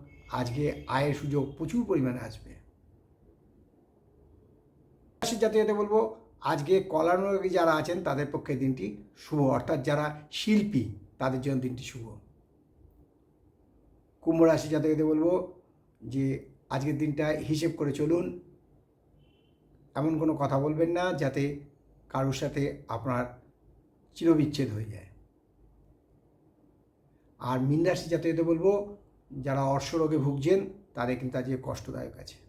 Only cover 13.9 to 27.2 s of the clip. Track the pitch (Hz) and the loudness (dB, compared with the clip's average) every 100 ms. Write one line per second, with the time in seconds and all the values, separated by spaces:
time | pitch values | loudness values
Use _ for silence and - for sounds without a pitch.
13.9 | _ _ _ 165 165 165 151 151 156 156 | _ _ _ 2 6 6 6 2 0 2
14.9 | 151 156 151 170 185 185 - _ _ _ | 2 4 4 4 2 -2 -12 _ _ _
15.9 | _ 113 135 135 135 - - - 135 143 | _ -6 -2 0 -2 -8 -20 -6 -4 -2
16.9 | 135 151 143 151 151 113 151 160 - 147 | -2 -2 0 0 0 -2 -2 -2 0 -2
17.9 | 131 151 170 185 - - - _ _ _ | 0 2 0 0 -8 -14 -20 _ _ _
18.9 | _ _ _ _ _ _ _ _ _ _ | _ _ _ _ _ _ _ _ _ _
19.9 | 139 156 156 156 139 139 139 147 156 165 | -2 0 2 0 0 0 0 0 2 2
20.9 | 175 180 147 139 143 143 143 - _ _ | 2 0 0 -2 0 -2 -4 -12 _ _
21.9 | - - 135 135 135 139 143 143 143 - | -20 -6 -2 0 0 -2 -2 -2 -4 -8
22.9 | 113 135 123 123 - - _ _ - _ | -6 -2 -2 -4 -8 -20 _ _ -20 _
23.9 | _ _ - 165 151 139 - 123 107 107 | _ _ 0 4 4 2 0 -2 -4 -8
24.9 | 95 - - - _ _ _ - _ - | -12 -16 -20 -20 _ _ _ -20 _ -20
25.9 | _ _ _ _ _ _ _ _ _ _ | _ _ _ _ _ _ _ _ _ _
26.9 | _ _ _ | _ _ _